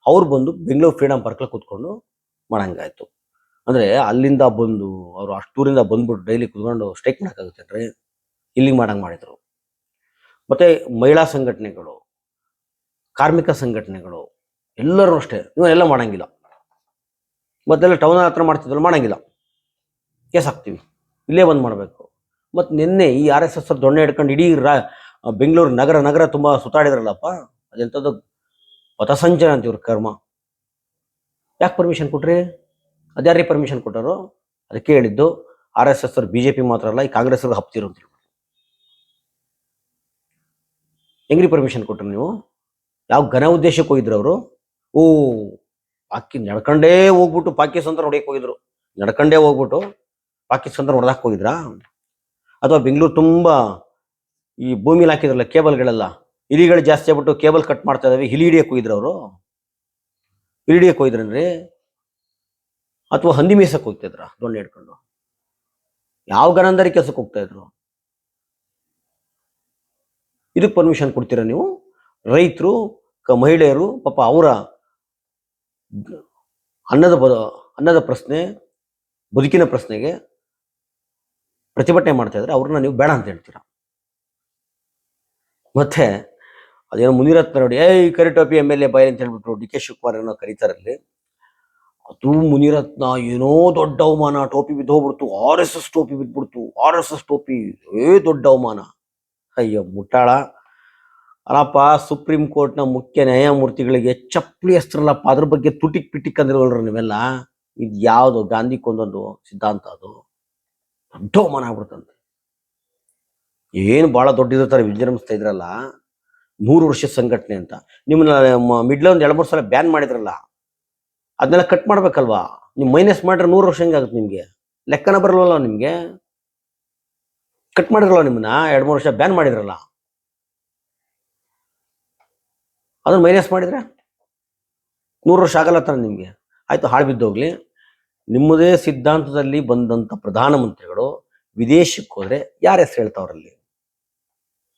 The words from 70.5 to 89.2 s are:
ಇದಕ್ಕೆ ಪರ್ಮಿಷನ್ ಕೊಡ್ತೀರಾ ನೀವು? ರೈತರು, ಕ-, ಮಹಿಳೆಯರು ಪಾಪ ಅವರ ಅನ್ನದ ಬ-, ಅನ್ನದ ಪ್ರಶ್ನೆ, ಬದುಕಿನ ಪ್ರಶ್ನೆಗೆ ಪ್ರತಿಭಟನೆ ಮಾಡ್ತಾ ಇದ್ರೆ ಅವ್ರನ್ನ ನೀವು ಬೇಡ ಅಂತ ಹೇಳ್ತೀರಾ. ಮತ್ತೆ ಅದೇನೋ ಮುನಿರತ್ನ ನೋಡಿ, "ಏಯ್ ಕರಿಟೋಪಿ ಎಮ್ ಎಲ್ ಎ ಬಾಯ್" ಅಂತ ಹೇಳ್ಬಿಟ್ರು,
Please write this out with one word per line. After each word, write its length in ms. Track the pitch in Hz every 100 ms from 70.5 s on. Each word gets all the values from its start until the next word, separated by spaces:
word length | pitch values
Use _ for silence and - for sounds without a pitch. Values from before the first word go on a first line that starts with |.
| 180
ಇದಕ್ಕೆ 200 | 202 185
ಪರ್ಮಿಷನ್ 380 | 165 151 139
ಕೊಡ್ತೀರಾ 300 | 131 120 117
ನೀವು? 400 | 110 143 202 370 _ _ _ _ 107
ರೈತರು, 640 | 143 175 - 175 233 214 - _ _
ಕ-, 180 | - 123
ಮಹಿಳೆಯರು 580 | 139 165 151 135 196 262
ಪಾಪ 220 | 139 -
ಅವರ 240 | 117 156 160 110 87 _ _ _ _ _ _ _ _ _ _ _ _ 101 101 - _ _ _ _ _ _ -
ಅನ್ನದ 220 | 135 175
ಬ-, 600 | 160 131 117 107 - _ -
ಅನ್ನದ 220 | 156 165
ಪ್ರಶ್ನೆ, 540 | - 123 - 151 180 208 _ _ _ _ _ _ _ 135
ಬದುಕಿನ 280 | 139 180 165
ಪ್ರಶ್ನೆಗೆ 540 | 127 - 107 139 185 _ _ _ _ _ _ _ _ _ _ _ _ _ _ _
ಪ್ರತಿಭಟನೆ 380 | - 131 175 175
ಮಾಡ್ತಾ 280 | 131 107 104
ಇದ್ರೆ 140 | 123
ಅವ್ರನ್ನ 240 | 139 135 151
ನೀವು 160 | 135
ಬೇಡ 180 | 131 147
ಅಂತ 140 | 139 101
ಹೇಳ್ತೀರಾ. 420 | 85 _ - _ _ _ _ _ _ _ _ _ _ _ _ _ _ _ _ _ _ _ _ _ 135
ಮತ್ತೆ 540 | 143 160 120 98 - _ _ _ _ _ -
ಅದೇನೋ 200 | 107 123
ಮುನಿರತ್ನ 480 | 127 143 165 160 139
ನೋಡಿ, 160 | 127 123
"ಏಯ್ 380 | 175 185 175
ಕರಿಟೋಪಿ 420 | 170 165 165 147 156
ಎಮ್ 160 | 143
ಎಲ್ 120 | 143
ಎ 40 | 139
ಬಾಯ್" 200 | 131 131
ಅಂತ 100 |
ಹೇಳ್ಬಿಟ್ರು, 340 | 127